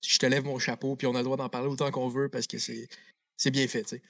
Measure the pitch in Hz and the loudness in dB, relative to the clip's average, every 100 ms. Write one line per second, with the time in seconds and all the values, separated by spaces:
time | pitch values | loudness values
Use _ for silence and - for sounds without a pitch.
0 | - - 127 139 139 127 - 117 135 135 | 0 4 4 4 2 -2 -2 -2 -4 0
1 | 131 123 127 135 127 123 139 139 143 131 | 0 2 0 -2 -2 -2 -2 0 0 0
2 | 127 127 139 127 120 117 - 113 117 - | 0 0 -2 -2 -4 -4 -4 -6 -12 -18
3 | - _ _ - 139 135 127 117 104 120 | -20 _ _ 0 2 4 2 0 -4 -8